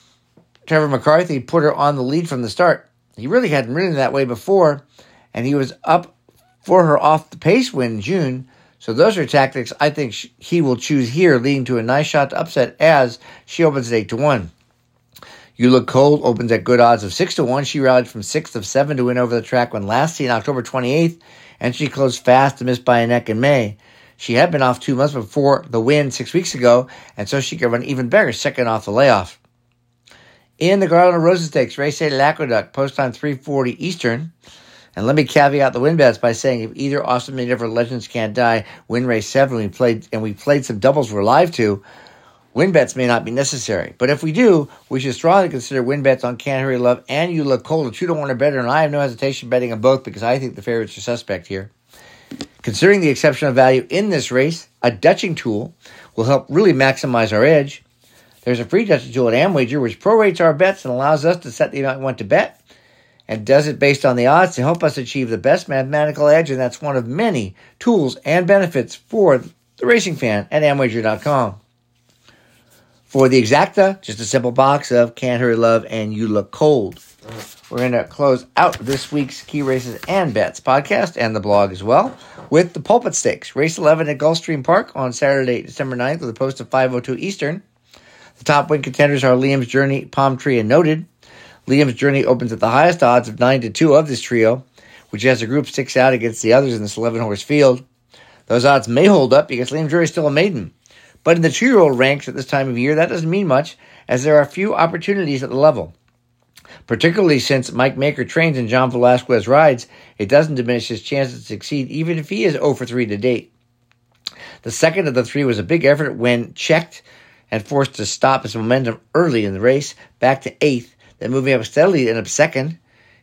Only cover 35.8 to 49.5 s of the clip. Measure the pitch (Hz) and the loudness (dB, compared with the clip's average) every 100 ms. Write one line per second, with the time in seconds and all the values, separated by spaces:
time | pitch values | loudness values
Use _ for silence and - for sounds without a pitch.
35.8 | 147 165 127 104 120 113 135 120 113 - | 0 4 4 4 -2 0 -2 -2 -6 -6
36.8 | 139 143 - 123 - 131 123 120 113 117 | -4 -4 -2 -4 -4 -8 -4 -4 -2 -2
37.8 | 120 123 - 120 107 117 117 113 - - | -4 -6 -8 -6 -4 0 0 0 -4 -16
38.8 | - 120 127 110 - 139 135 117 101 - | -6 -4 -2 -2 -2 0 0 0 -6 -2
39.8 | 120 113 - 110 110 98 143 143 127 104 | 0 -2 -6 -8 -8 -4 -2 -2 -2 0
40.8 | 127 147 113 104 104 143 175 131 107 101 | 0 0 -2 0 2 2 2 0 0 -2
41.8 | - - - _ _ _ _ 120 190 160 | -8 -20 -20 _ _ _ _ -2 2 2
42.8 | 120 127 123 117 113 123 135 127 113 92 | 2 0 0 0 -2 -4 -4 -6 -4 -4
43.8 | - - 127 147 165 170 240 165 143 - | -6 -2 -2 0 -2 2 4 4 0 -10
44.8 | - 131 131 117 165 196 180 131 - 135 | -8 -6 -6 -2 2 2 2 -4 -6 -4
45.8 | 120 143 135 131 123 120 143 131 135 123 | -2 0 2 2 -2 -6 -4 -4 -2 0
46.8 | 123 123 - 143 175 165 139 123 - 160 | 0 0 -2 -4 -2 -2 0 -2 -2 -4
47.8 | 127 - 175 156 139 123 147 135 120 151 | -4 -4 -4 -2 -4 -2 0 0 0 0
48.8 | 151 143 139 113 135 135 120 | 0 -2 -4 -4 -6 -6 -2